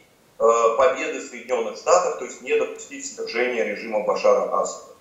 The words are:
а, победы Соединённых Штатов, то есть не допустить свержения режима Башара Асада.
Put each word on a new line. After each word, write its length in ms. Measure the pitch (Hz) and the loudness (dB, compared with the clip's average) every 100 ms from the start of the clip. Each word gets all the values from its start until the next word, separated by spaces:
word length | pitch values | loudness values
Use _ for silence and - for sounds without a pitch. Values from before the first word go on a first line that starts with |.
| _ _ _ - | _ _ _ 0
а, 380 | 113 117 117 113 | 2 4 4 4
победы 440 | 131 131 160 135 | 2 2 -4 -6
Соединённых 560 | - 120 113 120 110 - | -10 -12 -4 -2 -2 -4
Штатов, 420 | 151 180 175 - | 2 4 4 -4
то 60 | |
есть 160 | 120 - | -8 -10
не 160 | 127 180 | -2 -2
допустить 460 | - - - - | -2 -6 -14 -14
свержения 600 | - - - 113 123 117 | -14 -10 -6 -2 -2 0
режима 360 | 104 101 113 107 | -2 -4 -4 -2
Башара 560 | 104 95 107 101 98 95 | 0 2 4 4 2 -2
Асада. 320 | 98 - - - | -2 -6 -16 -20